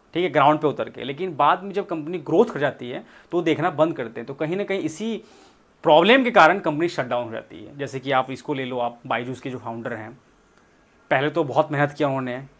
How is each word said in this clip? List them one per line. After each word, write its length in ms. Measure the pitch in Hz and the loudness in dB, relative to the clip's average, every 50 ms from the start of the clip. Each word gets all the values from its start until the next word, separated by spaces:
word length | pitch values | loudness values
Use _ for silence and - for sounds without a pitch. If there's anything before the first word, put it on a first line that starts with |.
| _ _ - | _ _ -4
ठीक 100 | 165 180 | -4 -2
है, 60 | 175 | 0
ग्राउंड 300 | 135 151 135 147 156 151 | 4 6 6 6 6 4
पे 80 | 156 | 2
उतर 220 | 143 123 - 110 113 | -2 0 -2 -6 -8
के, 140 | - - 117 | -8 -10 -8
लेकिन 320 | 131 139 143 190 185 156 | -8 -8 -6 -6 -6 0
बाद 280 | 131 143 151 180 185 190 | 2 4 4 4 2 -2
में 80 | 202 175 | -6 -6
जब 140 | 202 190 | -6 -4
कंपनी 300 | - 175 160 147 160 185 175 | -4 -6 -6 -6 -6 -8 -8
ग्रोथ 260 | 143 143 156 180 233 | -4 0 4 4 4
कर 140 | 240 - 139 | 4 2 -2
जाती 300 | 143 135 - - 123 120 | -2 -2 -2 -4 -10 -10
है 100 | 127 - - - - - - - | -10 -12 -12 -16 -20 -20 -12 -4
तो 60 | 170 | -4
वो 60 | 175 170 | -2 0
देखना 260 | 165 147 143 156 180 | 0 0 0 0 -2
बंद 260 | 147 139 156 165 - | 2 2 2 2 2
करते 220 | - 120 113 113 120 | -4 -8 -8 -8 -12
हैं। 80 | 120 | -12
तो 60 | 135 139 | -10 -8
कहीं 240 | - 160 151 175 | -6 -6 -4 -4
ना 60 | 202 202 | -4 -4
कहीं 160 | - 196 196 | -4 -4 -4
इसी 420 | - 156 156 - 214 226 220 - - - - - - - _ _ _ _ _ _ - | -4 -6 -6 -6 -6 -6 -6 -8 -10 -16 -20 -20 -20 -20 _ _ _ _ _ _ 4
प्रॉब्लम 400 | 156 151 160 170 202 254 269 247 | 6 6 6 8 6 6 6 4
के 80 | 240 | 4
कारण 280 | - 196 160 156 180 202 | 6 8 8 8 6 4
कंपनी 280 | - 170 151 147 170 170 | 0 -2 -2 0 -2 -2
शट 160 | - - - | -2 -4 -4
डाउन 200 | 120 123 123 120 | -4 -4 -4 -4
हो 60 | 113 | -6
जाती 320 | 113 113 - - - 90 104 | -8 -12 -12 -12 -18 -20 -18
है। 140 | 101 143 | -16 -12
जैसे 220 | 139 139 131 135 131 | -10 -10 -8 -8 -8
कि 120 | 120 139 | -4 0
आप 200 | 135 131 123 131 | 2 2 0 0
इसको 220 | 135 - - - 147 | -6 -10 -6 -6 -4
ले 120 | 131 131 | -4 -4
लो, 140 | 123 127 123 | -6 -4 -4
आप 200 | 120 120 120 - - | -4 -6 -6 -10 -6
बायजूस 340 | 127 120 117 123 131 127 120 | -4 -4 -4 -4 -6 -8 -8
के 80 | - 135 | -8 -10
जो 80 | 123 | -10
फाउंडर 360 | 117 110 120 117 117 110 123 117 | -8 -10 -10 -10 -8 -8 -8 -8
हैं, 180 | 107 110 110 131 139 _ _ _ _ _ _ _ _ _ _ _ _ _ _ _ _ _ - | -8 -10 -14 -16 -20 _ _ _ _ _ _ _ _ _ _ _ _ _ _ _ _ _ 0
पहले 180 | 147 135 139 151 | 0 2 2 0
तो 140 | 147 170 156 | 0 0 -2
बहुत 280 | 131 120 147 156 151 | 0 2 0 0 0
मेहनत 200 | 151 143 147 143 | 2 0 0 0
किया 160 | 143 - 151 | 0 -2 -2
उन्होंने, 360 | 139 135 135 127 123 123 131 139 - _ | 0 0 -2 -4 -6 -8 -8 -12 -16 _